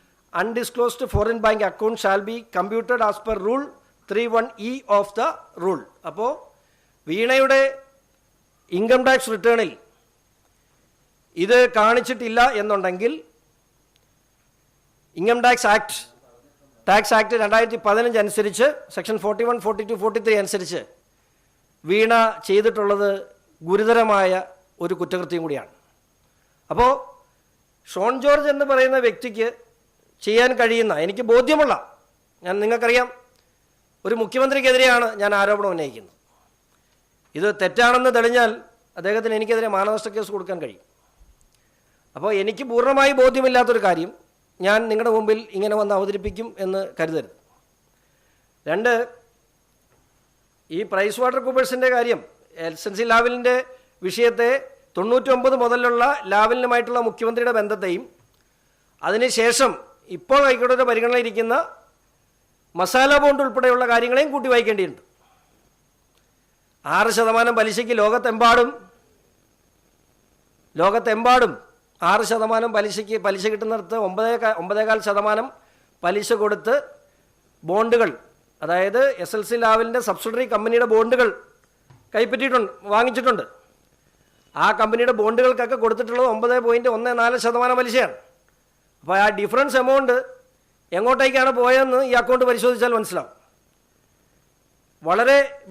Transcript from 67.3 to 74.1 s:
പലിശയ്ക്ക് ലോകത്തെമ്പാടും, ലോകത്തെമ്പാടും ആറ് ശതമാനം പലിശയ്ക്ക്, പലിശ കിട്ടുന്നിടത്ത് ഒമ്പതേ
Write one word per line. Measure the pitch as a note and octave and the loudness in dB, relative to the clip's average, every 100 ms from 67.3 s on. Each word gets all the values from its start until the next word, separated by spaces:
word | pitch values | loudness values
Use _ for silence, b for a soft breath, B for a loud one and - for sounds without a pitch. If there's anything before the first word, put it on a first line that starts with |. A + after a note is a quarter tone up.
| A3+ A#3 A3+ | 4 4 2
പലിശയ്ക്ക് | A3 G3+ A#3 A#3 | 0 0 -2 2
ലോകത്തെമ്പാടും, | G#3 A#3+ A#3+ A3 A#3 A#3+ A#3+ - - _ _ _ _ _ _ _ _ _ _ _ _ _ _ _ _ _ _ D#3 | 2 2 0 4 6 6 4 -2 -18 _ _ _ _ _ _ _ _ _ _ _ _ _ _ _ _ _ _ -2
ലോകത്തെമ്പാടും | F3+ A3 A#3 G#3+ A#3 B3+ A3+ C#3 - _ _ _ F3 | 0 0 -2 0 2 4 2 -2 -16 _ _ _ 0
ആറ് | G#3 A3 | 0 0
ശതമാനം | A3+ A3 A3+ A#3 G#3+ | -2 0 -2 0 -2
പലിശയ്ക്ക്, | G#3 F#3+ G#3 A3 G3+ | -2 -6 -6 -4 -2
പലിശ | G3 G3+ | -2 -4
കിട്ടുന്നിടത്ത് | G#3+ G#3+ A3 F3 A3+ | -4 -4 -6 -6 -4
ഒമ്പതേ | G3+ | -4